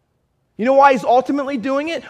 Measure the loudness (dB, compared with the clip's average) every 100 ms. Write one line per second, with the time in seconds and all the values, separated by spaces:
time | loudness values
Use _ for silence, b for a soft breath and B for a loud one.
0 | _ _ _ _ _ -6 0 4 4 4
1 | 0 0 0 -4 -4 -6 -4 -6 -6 -10